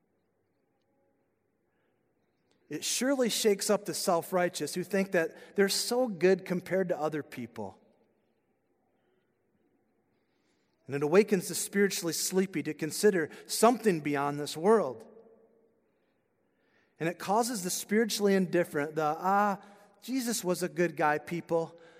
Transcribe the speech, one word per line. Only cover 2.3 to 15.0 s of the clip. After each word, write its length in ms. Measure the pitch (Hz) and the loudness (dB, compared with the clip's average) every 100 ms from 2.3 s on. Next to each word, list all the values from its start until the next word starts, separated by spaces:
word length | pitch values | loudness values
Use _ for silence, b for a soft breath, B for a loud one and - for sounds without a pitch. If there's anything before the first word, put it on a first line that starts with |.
| _ _ _ - | _ _ _ -12
It 140 | 147 | -6
surely 460 | - - 254 269 233 | -4 0 0 2 0
shakes 420 | - 214 196 - | 2 2 2 2
up 140 | 202 | 0
the 100 | 185 | -2
self-righteous 800 | 156 - 170 - 185 175 - 147 | -4 0 0 0 0 0 -2 -6
who 80 | 180 | -6
think 300 | 170 196 196 | -2 -2 0
that 240 | 185 165 B B | 0 -2 B B
they're 140 | - 196 | 0 2
so 400 | - - 240 254 | 2 0 0 0
good 360 | 170 180 190 | 2 4 4
compared 440 | 185 175 - 190 180 | 0 -6 -2 -2 0
to 120 | 160 | -2
other 220 | 156 151 | -2 -4
people. 560 | - - 117 - 98 - _ _ _ _ _ _ _ _ _ _ _ _ _ _ _ _ _ _ _ _ _ _ _ _ _ _ _ _ _ _ - | -8 -10 -12 -10 -12 -14 _ _ _ _ _ _ _ _ _ _ _ _ _ _ _ _ _ _ _ _ _ _ _ _ _ _ _ _ _ _ -10
And 80 | 139 | -4
it 80 | |
awakens 420 | 147 185 214 185 - | 4 4 4 0 -2
the 80 | |
spiritually 580 | 160 - 196 196 - 170 | -6 -2 2 2 0 -4
sleepy 520 | 151 - 190 190 151 | -4 -2 0 0 -2
to 100 | 143 | -6
consider 560 | 147 156 - 208 185 151 B - | -6 -6 2 2 4 0 B -10
something 540 | - 220 254 220 165 | 4 4 4 0 0
beyond 400 | 147 143 143 143 | -2 -2 -2 -4
this 160 | 143 156 | -8 -2
world. 480 | 180 226 147 110 | 4 4 2 -6